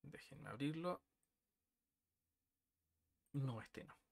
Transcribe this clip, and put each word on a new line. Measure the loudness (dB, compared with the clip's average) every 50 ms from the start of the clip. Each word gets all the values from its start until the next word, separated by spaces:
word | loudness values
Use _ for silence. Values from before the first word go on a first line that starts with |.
Déjenme | -8 -8 -10 -10 -10 -12 -12 -8 -4 -4
abrirlo. | 0 2 2 2 2 4 2 2 2 0 _ _ _ _ _ _ _ _ _ _ _ _ _ _ _ _ _ _ _ _ _ _ _ _ _ _ _ _ _ _ _ _ _ _ _ _ _ _ _ _ _ _ _ _ _ _ 2
No, | 4 4 4 4 0
este | -2 -4 -6 -8 -8
no. | -8 -12 -18 _ _